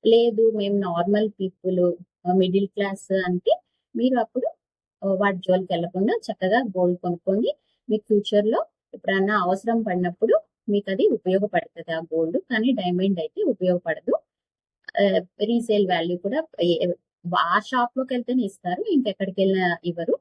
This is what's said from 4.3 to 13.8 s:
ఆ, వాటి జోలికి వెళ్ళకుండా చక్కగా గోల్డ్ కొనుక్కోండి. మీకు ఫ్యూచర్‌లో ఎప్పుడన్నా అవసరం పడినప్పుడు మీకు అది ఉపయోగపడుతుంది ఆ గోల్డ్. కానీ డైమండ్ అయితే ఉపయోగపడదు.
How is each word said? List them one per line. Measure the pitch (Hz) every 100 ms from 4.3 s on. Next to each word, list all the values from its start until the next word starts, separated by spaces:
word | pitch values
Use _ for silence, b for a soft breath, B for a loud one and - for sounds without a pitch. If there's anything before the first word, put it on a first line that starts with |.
| 254 587 - _ _ _ _
ఆ, | 196
వాటి | 185 202 185
జోలికి | 185 185 180
వెళ్ళకుండా | 170 170 185 208 453
చక్కగా | - 202 185 226 240
గోల్డ్ | 185 180 180
కొనుక్కోండి. | 180 175 - 196 403 587 _ _ -
మీకు | 214 _
ఫ్యూచర్‌లో | 208 202 208 214 277 659 _ _
ఎప్పుడన్నా | 202 - 196 196 208
అవసరం | 180 190 226 233
పడినప్పుడు | 208 180 180 175 - 587 - _ -
మీకు | 202 202
అది | 196 392
ఉపయోగపడుతుంది | 233 185 190 208 175 - - 165
ఆ | 160
గోల్డ్. | 170 160 165 226
కానీ | - 220 240
డైమండ్ | 226 180 180 196 180
అయితే | 160 - 392
ఉపయోగపడదు. | 208 180 180